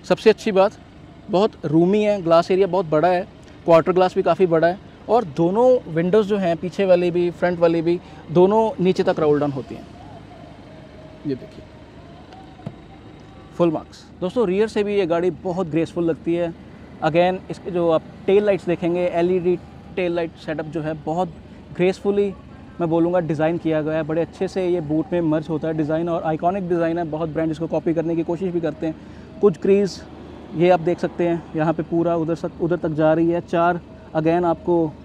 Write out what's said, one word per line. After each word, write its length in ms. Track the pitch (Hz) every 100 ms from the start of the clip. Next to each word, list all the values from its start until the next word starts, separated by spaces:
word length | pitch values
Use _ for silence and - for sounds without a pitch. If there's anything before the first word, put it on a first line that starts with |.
| -
सबसे 200 | 180 220
अच्छी 220 | 202 220
बात, 200 | 190 196 - - - - - -
बहुत 220 | 175 220 - 156
roomy 380 | 160 175 208
है, 180 | 208 208
glass 300 | 170 165 170
area 160 | 185 196
बहुत 180 | 180 170
बड़ा 220 | 156 170
है, 200 | 180 196 - - - -
quarter 260 | 165 156
glass 240 | 180 180 196
भी 60 |
काफ़ी 240 | 180 165 185
बड़ा 220 | 160 165
है 120 | 196 - - -
और 140 | 226
दोनों 680 | 190 135 170 202 254 254 -
windows 360 | 160 180 214 202
जो 100 | 208
हैं, 200 | 180 165
पीछे 280 | 185 - 190
वाली 260 | 180 175
भी, 200 | 170 175
front 280 | 165 180 175
वाली 220 | 170 165
भी, 180 | 165 175 - - -
दोनों 520 | 165 185 214 220 185
नीचे 200 | 180 185
तक 120 | 185 175
roll 200 | 156 147
down 120 | 143
होती 240 | 135 110 110
हैं। 120 | - - - - - - - - - - - - - - 147
ये 80 | 127
देखिए, 280 | - - - - - - - - - 740 784 - 740 - - - - - - - - -
Full 140 | 170
marks। 340 | 147 - - - -
दोस्तों, 280 | 180 247 202
rear 200 | 190 214
से 160 | 220
भी 120 | 208 202
ये 100 | 175
गाड़ी 260 | 170 180
बहुत 360 | 151 190 175 175
graceful 360 | 151 151 175
लगती 320 | 170 160 165 170
है। 180 | 170 - - - - - 156
Again, 320 | 160 180 185 -
इसके 200 | 175 -
जो 180 | 175 170
आप 120 | 160 - - -
tail 160 | 196
lights 220 | 208 185 -
देखेंगे, 420 | 165 175 175 180
एलईडी 500 | 170 175 185 175 175 - - - -
tail 160 | 180
light 200 | 170 165 - -
setup 200 | 156 156
जो 160 | 160
है, 120 | 151
बहुत 400 | 156 - 165 180 - - - - -
gracefully 580 | 180 185 202 202 202 185 - - - -
मैं 100 | 170
बोलूँगा 300 | 165 170 180
design 380 | 160 151 156 170
किया 240 | 160 156
गया 120 | 151
है। 100 | 156
बड़े 180 | 156 160
अच्छे 260 | 156 - 185
से 200 | 196 185
ये 140 | 175
boot 240 | 147 156 156
में 100 | 175
merge 280 | 165 156 156
होता 180 | 156 160
है 60 |
Design, 360 | 160 147 160 170
और 140 | 165
iconic 460 | 160 156 170 202 175
design 280 | 175 165 170
है। 60 |
बहुत 260 | 165 151 165
ब्रांड 220 | 151 160
इसको 160 | 156 165
copy 260 | 160 175
करने 220 | 165 160 165
की 80 |
कोशिश 300 | 165 170 185
भी 80 | 170
करते 260 | 160 147 160
हैं। 80 | 160 - - - -
कुछ 160 | 208 165
grease 440 | 190 196 196 - - - - - - 151
ये 140 | 175
आप 100 | 180
देख 200 | 165 170
सकते 280 | 170 - 170
हैं, 160 | 170 - 160
यहाँ 180 | 156
पे 100 | 160
पूरा 320 | 160 170 170 170
उधर 200 | 156 165
तक, 160 | 175 -
उधर 160 | 165 175
तक 120 | 175
जा 240 | 151 156
रही 160 | 160 165
है। 120 | 170
चार 380 | 170 170 170 175 - - - 160
again 300 | 160 170 175
आपको 460 | 160 - 170 156 -